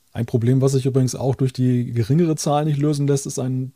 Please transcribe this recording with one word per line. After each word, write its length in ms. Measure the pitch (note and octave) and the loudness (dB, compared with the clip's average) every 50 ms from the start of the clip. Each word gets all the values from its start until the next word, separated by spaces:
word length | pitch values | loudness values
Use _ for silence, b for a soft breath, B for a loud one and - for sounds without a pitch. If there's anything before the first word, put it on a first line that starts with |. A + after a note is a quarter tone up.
| _ _ - | _ _ -6
Ein 120 | G#2+ A#2 | -6 -2
Problem, 340 | - - A#2 A2+ A#2+ C3 C3+ | -2 -2 0 2 2 2 2
was 100 | C3+ C3+ | 2 2
sich 140 | C#3 C3 B2 | 2 0 0
übrigens 280 | C3+ B2 C3+ B2+ A#2+ - | 0 2 2 2 0 0
auch 200 | - B2 C3+ A#2+ | -2 -2 -2 0
durch 160 | - C3+ C3 | 0 -2 -2
die 400 | - - B2+ B2+ B2 B2 A#2+ B2 | 0 0 0 2 2 0 -2 -2
geringere 420 | A#2+ A#2 A2 - C#3 E3+ F3 D#3+ D#3 | -2 -2 0 2 2 2 2 2 0
Zahl 300 | - - D#3 D3 D3 D3+ | 0 0 0 0 0 0
nicht 140 | D#3 C#3+ C#3 | 0 0 0
lösen 280 | D3 D3+ D3+ C#3+ C#3+ | 0 0 0 0 2
lässt, 200 | C#3 C#3+ C#3 - | 2 0 0 -2
ist 120 | D3 - C3+ | -6 -6 -4
ein, 340 | B2+ C3 C3 C3 C3 C3 - | -4 -4 -2 -4 -4 -6 -10